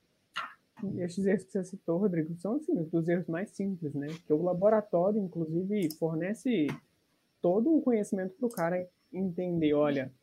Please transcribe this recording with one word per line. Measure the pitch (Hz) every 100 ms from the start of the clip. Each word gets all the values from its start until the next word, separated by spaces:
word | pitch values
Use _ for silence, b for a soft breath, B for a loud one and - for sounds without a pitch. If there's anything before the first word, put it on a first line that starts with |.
| _ _ _ - - - _ -
E | 202 190
esses | 175 185
erros | 196 185
que | -
você | 202
citou, | 180 196 - 170
Rodrigo, | 208 170 156 170
são, | 196 277
assim, | 311 269 160
os | 170 165
erros | 175 165
mais | 165 220
simples, | - 196 180 156
né? | 143 143
Porque | 160 -
o | 151
laboratório, | 175 175 202 220 208 175 185 214
inclusive, | 185 170 156 165 185 214 165 156
fornece | 165 160 175 214 262 220 143 139 _ _ _ _ _ _
todo | 175 190 247 320
o |
conhecimento | 285 226 202 196 190 -
pro | 240
cara | 196 170 180 180 _ _
entender, | 185 190 175 180 170 151
olha, | 147 147 139 131 -